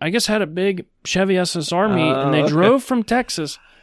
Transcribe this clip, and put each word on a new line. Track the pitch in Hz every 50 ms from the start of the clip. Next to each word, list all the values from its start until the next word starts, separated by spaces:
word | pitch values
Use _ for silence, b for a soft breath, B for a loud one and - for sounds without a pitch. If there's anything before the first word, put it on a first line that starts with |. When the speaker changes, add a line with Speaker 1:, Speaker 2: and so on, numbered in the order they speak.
Speaker 1:
I | 139 160
guess, | 190 233 -
had | - 214 214
a | 196
big | 151 160 180 185 202 190 175 - - _ _ _
Chevy | - - 185 190 190 190
S | 185 180 175 -
S | 170 151 -
R | 175 175 202 220
meet, | 196 170 160 147
and | 131 135 139 143 151
they | 151
Speaker 2:
Oh, | 147
okay. | 151
Speaker 1:
drove | 147 160 185 220 254 277 -
from | - 262 240 214
Texas | - 226 254 247 - - - 156 143 - b b b b b